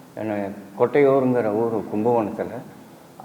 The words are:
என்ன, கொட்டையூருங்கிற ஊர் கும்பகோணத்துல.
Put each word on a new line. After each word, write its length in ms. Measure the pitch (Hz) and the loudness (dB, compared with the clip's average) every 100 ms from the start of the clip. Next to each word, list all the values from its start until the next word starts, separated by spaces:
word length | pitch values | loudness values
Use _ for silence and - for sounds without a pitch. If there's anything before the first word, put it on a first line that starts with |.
| - | -18
என்ன, 340 | - 110 104 101 101 - - | -8 -6 -4 -6 -8 -10 -2
கொட்டையூருங்கிற 720 | 123 147 139 135 127 123 110 | 2 4 4 4 2 2 0
ஊர் 320 | 104 117 113 87 | 0 0 -2 -4
கும்பகோணத்துல. 580 | 104 113 120 104 101 90 113 - - - - - - | -2 2 2 0 -4 -6 -8 -14 -20 -20 -20 -20 -18